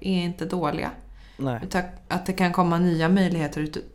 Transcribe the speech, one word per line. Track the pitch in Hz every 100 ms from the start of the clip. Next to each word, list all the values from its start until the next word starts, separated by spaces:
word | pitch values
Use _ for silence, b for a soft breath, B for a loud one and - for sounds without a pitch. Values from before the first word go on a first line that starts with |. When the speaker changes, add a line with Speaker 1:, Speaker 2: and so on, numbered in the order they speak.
Speaker 1:
är | 190 185
inte | 175 180
dåliga. | 165 180 151 - 65 - - b b b
Speaker 2:
Nej. | 135 117
Speaker 1:
Utan | 185 185 180 - -
att | 175 180
det |
kan | 185 180
komma | 180 175 170
nya | 180 160 160
möjligheter | 196 180 170 147 151
ut-, | 156 - -